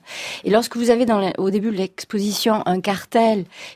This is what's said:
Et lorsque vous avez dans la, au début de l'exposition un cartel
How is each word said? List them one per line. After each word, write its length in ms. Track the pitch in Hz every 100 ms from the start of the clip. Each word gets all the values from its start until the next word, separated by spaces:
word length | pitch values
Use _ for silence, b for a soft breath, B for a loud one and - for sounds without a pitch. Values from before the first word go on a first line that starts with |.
| - B B B 190
Et 40 |
lorsque 280 | 208 240 240
vous 120 | 233
avez 160 | 233 247
dans 140 | 214
la, 140 | 190 -
au 100 | 190
début 220 | 202 220
de 40 | 196
l'exposition 880 | 185 - - 214 208 202 - 214 -
un 140 | 185
cartel 640 | 196 196 - 233 226 208 175 B B